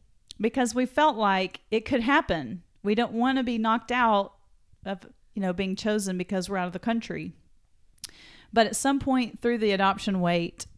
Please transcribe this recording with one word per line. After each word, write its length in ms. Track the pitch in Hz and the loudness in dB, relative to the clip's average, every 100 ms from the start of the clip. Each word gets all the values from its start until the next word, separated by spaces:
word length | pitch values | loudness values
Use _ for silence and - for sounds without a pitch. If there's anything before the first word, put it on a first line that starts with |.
| _ _ - - | _ _ -20 -4
because 340 | 214 262 240 240 | -2 0 0 0
we 100 | 254 | 0
felt 300 | - 302 220 | 2 2 4
like 460 | 208 190 185 - _ | 2 2 0 -6 _
it 140 | 220 220 | -2 0
could 160 | 254 | 0
happen. 640 | 233 285 - 170 127 175 - _ | 4 2 2 -2 -4 -10 -14 _
We 100 | 202 208 | 0 0
don't 160 | 240 | 0
want 240 | 226 247 262 | 0 0 0
to 60 | |
be 140 | 247 233 | 0 0
knocked 340 | 220 226 - | 0 0 0
out 420 | 247 233 208 196 - _ _ _ - - | 0 4 2 0 -8 _ _ _ -14 -10
of, 140 | 196 - - _ | -10 -12 -20 _
you 80 | - | -4
know, 100 | 190 | -2
being 220 | 180 190 185 | -2 -2 -2
chosen 400 | 214 214 190 185 | 0 0 0 -4
because 320 | 185 190 185 | -2 -4 -2
we're 80 | 196 | -4
out 100 | 180 | -4
of 60 | |
the 60 | 180 | -4
country. 540 | - 233 - 165 165 - _ _ _ _ - _ - - - - - | -2 -2 -4 -8 -10 -14 _ _ _ _ -20 _ -18 -18 -20 -20 -2
But 160 | 208 220 | 0 2
at 80 | 220 | 0
some 240 | 269 277 | 0 0
point 400 | 269 262 240 - | 0 0 0 -2
through 180 | 240 240 | -2 0
the 120 | 214 | 2
adoption 480 | 196 196 196 - 190 | 2 2 0 -2 0
wait, 440 | 175 175 170 - - | 2 0 -2 -8 -18